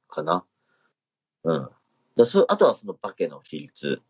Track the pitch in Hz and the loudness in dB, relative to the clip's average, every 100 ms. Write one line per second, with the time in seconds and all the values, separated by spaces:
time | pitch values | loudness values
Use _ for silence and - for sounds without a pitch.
0 | - - 78 90 - _ _ _ _ _ | -14 -6 -2 -2 -4 _ _ _ _ _
1 | _ _ _ _ 80 76 65 - _ _ | _ _ _ _ -4 -4 -4 -18 _ _
2 | _ - 117 196 165 202 156 107 101 - | _ 2 4 4 2 4 2 2 -8 -12
3 | - - 85 71 - 76 71 - 71 - | -12 -6 -8 -8 -14 -14 -14 -10 -8 -8
4 | _ | _